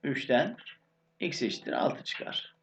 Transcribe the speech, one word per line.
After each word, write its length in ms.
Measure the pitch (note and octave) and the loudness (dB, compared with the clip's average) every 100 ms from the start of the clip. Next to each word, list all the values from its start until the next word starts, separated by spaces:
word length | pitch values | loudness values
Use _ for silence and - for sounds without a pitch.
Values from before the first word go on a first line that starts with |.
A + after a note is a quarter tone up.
Üçten 540 | D3 B2+ - B2 F#3 - - - _ _ _ _ | -2 -2 4 4 4 -2 -16 -20 _ _ _ _
x 220 | - - | -4 -2
eşittir 300 | A2+ - - | -2 -2 -2
altı 320 | - - - | 2 2 0
çıkar. 500 | - - - - - _ | -8 -8 -4 -6 -6 _